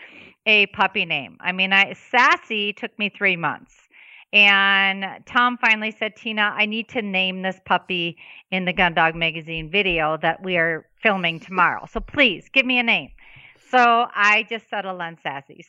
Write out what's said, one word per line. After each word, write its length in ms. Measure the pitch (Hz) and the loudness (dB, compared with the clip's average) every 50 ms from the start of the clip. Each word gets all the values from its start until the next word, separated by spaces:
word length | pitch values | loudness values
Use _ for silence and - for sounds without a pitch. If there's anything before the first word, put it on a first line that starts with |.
| - - - - - - - _ - 220 | -20 -20 -20 -20 -20 -20 -20 _ 0 2
a 180 | 214 208 202 196 | 4 4 4 2
puppy 380 | - 202 196 190 - 214 185 | 0 0 0 0 0 -2 -6
name. 320 | 165 160 147 127 92 80 - | -4 -6 -6 -8 -10 -14 -10
I 100 | - 175 | -8 -6
mean, 200 | 180 185 190 190 196 | -4 -2 0 2 2
I, 200 | 196 196 151 185 | 4 4 2 0
Sassy 800 | - - - - 247 247 294 349 349 - - 226 214 202 208 202 | -4 -4 -2 2 4 4 4 4 2 0 -4 -6 -4 -4 -4 -6
took 240 | - - 214 _ - | -6 -10 -12 _ -6
me 120 | 208 196 | -8 -8
three 260 | - - 202 196 180 | -4 -2 -2 0 0
months. 400 | 170 165 147 123 - - _ _ _ _ _ _ - - - - - - _ - | 0 -2 -4 -4 -6 -10 _ _ _ _ _ _ -20 -20 -20 -20 -20 -8 _ 4
And 720 | 208 202 202 196 196 196 196 196 196 196 196 190 196 196 190 131 - - | 4 6 6 6 4 4 4 4 4 2 2 0 -2 -6 -10 -10 -12 -12
Tom 320 | - - 247 240 247 247 233 | -4 0 2 2 2 0 0
finally 320 | - 226 220 214 214 220 | 0 0 0 0 -2 -6
said, 240 | 214 - 226 214 214 | -6 -6 -6 -8 -8
"Tina, 380 | - - 233 214 214 208 208 214 | -8 -10 -6 -4 -2 -2 -2 0
I 100 | - 214 | -2 -2
need 240 | 208 214 226 226 - | -2 -2 -6 -8 -6
to 120 | - 254 | -6 -6
name 400 | 214 202 190 185 190 185 185 185 185 | -4 -4 -2 -2 -2 -2 -4 -4 -6
this 160 | 190 185 - - | -6 -6 -6 -4
puppy 520 | - 202 175 - - 185 175 170 170 165 - - - - - - _ | -2 -2 -2 -2 -4 -6 -6 -6 -6 -8 -10 -16 -20 -20 -20 -12 _
in 140 | - 185 185 | -6 -4 -4
the 80 | 180 170 | -2 0
Gun 200 | 175 185 175 165 | 2 2 2 2
Dog 200 | 180 165 160 165 | 2 2 2 0
Magazine 540 | 170 165 160 156 165 156 160 165 160 160 151 | -2 -4 -4 -4 -6 -10 -10 -10 -10 -8 -4
video 460 | 160 202 202 185 170 165 156 151 160 156 | -2 -2 0 0 0 0 0 -2 -2 -2
that 200 | 180 160 165 - 190 | -2 -2 -2 -2 -4
we 140 | 185 180 175 | -2 0 0
are 300 | 165 165 165 156 - _ _ _ | 0 0 -2 -4 -8 _ _ _
filming 380 | - 226 202 190 175 170 165 160 | 0 0 0 0 -2 -4 -6 -6
tomorrow. 460 | - - 190 185 175 160 123 101 - - | -10 -6 0 2 2 2 2 -2 -8 -10
So 80 | - 220 | -10 -10
please 500 | - - - 294 277 233 175 - - _ | -10 -6 -2 0 0 0 0 -2 -10 _
give 160 | - 269 254 | -2 -2 0
me 120 | 254 254 247 | 0 0 -2
a 40 | 240 | 0
name." 260 | 233 214 175 139 - - - - - - - - - - _ _ _ | 0 -2 -2 -4 -8 -16 -20 -20 -20 -20 -20 -20 -20 -20 _ _ _
So 360 | - 254 240 240 233 233 240 - - | 2 4 4 6 4 2 0 -2 -2
I 300 | - 202 208 208 220 220 - | 0 2 2 2 2 0 -2
just 200 | 233 220 - _ | -8 -10 -10 _
settled 320 | - 208 190 190 185 180 | -8 -6 -6 -6 -8 -8
on 160 | 170 165 165 - | -8 -10 -10 -10
Sassy. 420 | - 156 135 139 - - - - - | -10 -10 -8 -10 -12 -14 -20 -20 -14